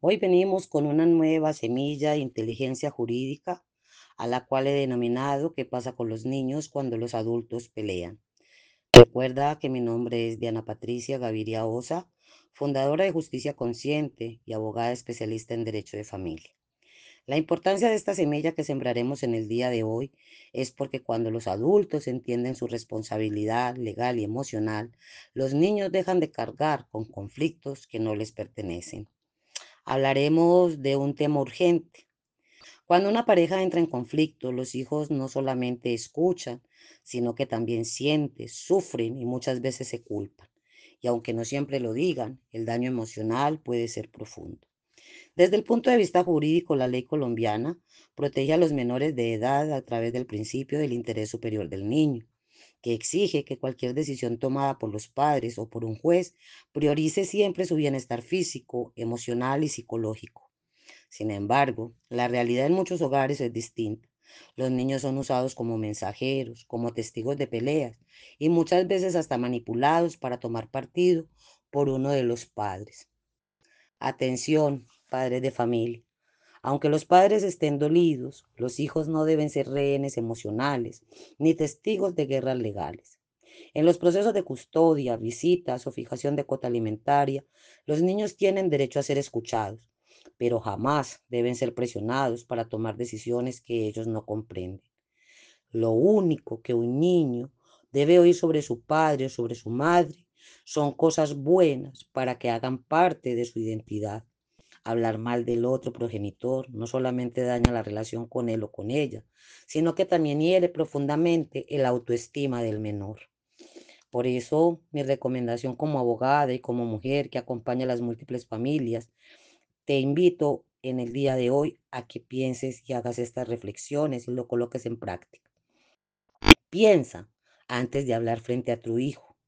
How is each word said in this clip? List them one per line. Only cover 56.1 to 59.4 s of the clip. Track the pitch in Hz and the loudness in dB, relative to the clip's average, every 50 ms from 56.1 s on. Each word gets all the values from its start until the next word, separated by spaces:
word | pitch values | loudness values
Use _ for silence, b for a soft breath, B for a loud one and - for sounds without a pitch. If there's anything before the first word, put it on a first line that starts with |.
| 170 180 180 - _ B B B B B B B | 4 4 2 -2 _ B B B B B B B
priorice | _ 147 147 147 147 151 156 156 156 208 196 | _ 0 2 2 2 2 0 0 0 0 -2
siempre | 185 - 202 202 196 180 - 185 | -2 2 2 2 2 2 -2 -2
su | 180 170 | 0 0
bienestar | 151 151 143 135 135 127 _ 120 117 - | 2 2 2 0 -2 -4 _ -8 -8 -4
físico, | - - 190 175 - - 131 - _ - 120 117 - _ | -2 -2 -2 -2 -2 -6 -12 -14 _ -6 -6 -6 -6 _
emocional | - 117 117 117 120 - - 120 120 | -6 -6 -4 -4 -6 -4 -4 -4 -2